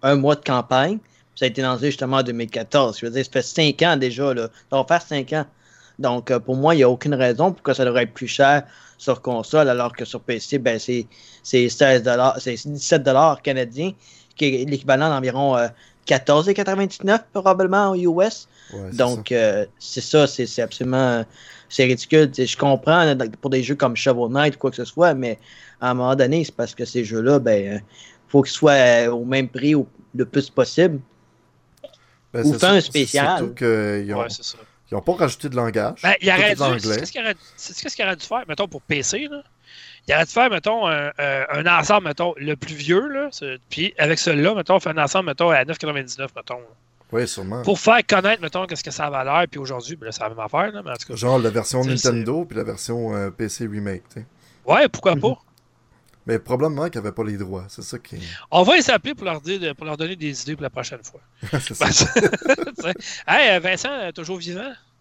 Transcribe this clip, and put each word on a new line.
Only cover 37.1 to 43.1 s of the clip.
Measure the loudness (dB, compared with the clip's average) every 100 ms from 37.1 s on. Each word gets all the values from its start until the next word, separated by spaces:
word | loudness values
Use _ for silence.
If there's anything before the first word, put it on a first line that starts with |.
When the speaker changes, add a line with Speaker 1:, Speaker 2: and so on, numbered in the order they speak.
Speaker 3:
qu'il | -6
aurait, | -6 -6 -12 -18
c'est, | -16 -12
qu'est-ce | -12 -6
qu'il | -4
aurait | -4
dû | -6
faire, | -8 -6
mettons, | -6 -6
pour | -6
P | _ -4
C, | -2 -6 -8
là ? | -12 -18 _ _ -20 -20 -20 -2
Il |
aurait | 0 2
dû |
faire, | 2 2
mettons, | 2 -2 0 0
un, | 0 -4 -4
un, | -2 -2 -4
un | -2 2 2
ensemble, | 4 2 0
mettons, | -4 -4 -4
le | -6 -6
plus | -6 -10
vieux, | 0 0
là, | 0